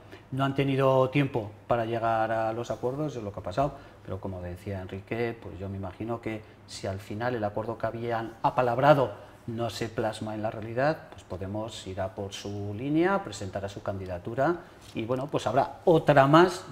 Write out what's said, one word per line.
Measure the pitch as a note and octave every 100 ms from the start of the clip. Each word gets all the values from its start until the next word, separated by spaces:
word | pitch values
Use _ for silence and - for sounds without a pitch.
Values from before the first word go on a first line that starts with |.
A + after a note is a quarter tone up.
| - - -
No | C3
han | C3+
tenido | C3+ C#3 C3+ C3+ C3 B2+
tiempo | C#3+ C3+ A#2+ G#2 - -
para | B2 A2+
llegar | A2+ A2+ A2+ A2
a | A2+ A2
los | A2+ A#2+
acuerdos, | A2+ B2+ C#3 D3+ A#2+
es |
lo | G2+
que | -
ha |
pasado. | G2 F#2+ D3 - - -
Pero | - G2+
como | G2 F#2
decía | F2+ F2+ G2+ F#2+
Enrique, | F#2 F#2+ G2 A2+ A#2 A#2
pues | G2 F2
yo | G2
me | G2
imagino | F#2+ - A2 A#2
que | A#2 G#2+ - - -
si | - G#2
al | F#2+
final | - G#2 B2
el | A#2+
acuerdo | G#2 A2+ A2 A2+
que | A2+
habían | A#2 A#2 A2+ A2+ -
apalabrado | - - B2+ A#2 C#3 C#3 A#2+ - - - -
no | A2+ A#2
se | - A2+
plasma | G#2+ A2 A2 A2
en | G#2+
la | G#2+
realidad, | A2+ A2 A#2 C#3+ D#3+ -
pues | -
Podemos | - F2+ F#2+ G#2+ A2 - F#2+
irá | F#2 F#2+
por | - G2
su | - G2+ G2+ G2+ G#2
línea, | C#3 D#3 F3+ G3
presentará | G3 G#2 F#2+ G2+ G2+
su | -
candidatura | - G2 F#2 F2 A2 A#2 D3 F3 - - -
y, | -
bueno, | A2 C3 D3
pues | - A2
habrá | B2+ G#2 -
otra | - D#3+ - C#3 C3+
más | D#3+ F#3 - -